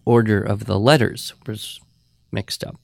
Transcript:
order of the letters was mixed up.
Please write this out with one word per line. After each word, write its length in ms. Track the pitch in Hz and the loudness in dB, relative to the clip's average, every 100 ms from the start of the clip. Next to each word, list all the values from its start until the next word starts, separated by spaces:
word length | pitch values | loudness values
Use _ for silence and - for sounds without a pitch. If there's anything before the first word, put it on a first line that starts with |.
order 360 | - 117 110 101 | 2 4 4 2
of 240 | 104 104 107 | 0 -4 -2
the 120 | 98 | 2
letters 540 | 117 151 110 - - - - | 4 4 2 -4 -14 -14 -12
was 340 | 107 - - _ _ _ _ - | -12 -12 -18 _ _ _ _ -8
mixed 320 | 107 - - | -8 -6 -10
up. 120 | - - | -10 -10